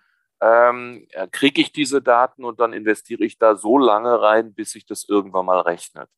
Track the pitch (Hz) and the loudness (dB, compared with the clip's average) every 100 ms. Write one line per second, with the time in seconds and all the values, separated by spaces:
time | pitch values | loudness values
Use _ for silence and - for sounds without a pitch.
0 | _ _ _ _ 107 117 120 120 123 120 | _ _ _ _ 2 4 4 0 -8 -16
1 | _ - 95 - 139 156 147 - 135 139 | _ -14 -12 -2 -2 0 -4 -2 -2 -2
2 | 127 120 127 - 123 113 117 104 107 104 | 2 2 2 -4 -14 -4 -4 -2 -4 -4
3 | - 113 104 - 113 104 107 135 127 104 | -6 -6 -6 2 2 2 2 4 4 2
4 | 120 117 107 110 113 101 107 107 _ 104 | 2 0 2 2 0 -8 -12 -14 _ -14
5 | - 101 98 92 92 92 85 87 - 78 | -2 -2 -2 -4 0 0 0 -4 -10 -20
6 | 65 | -20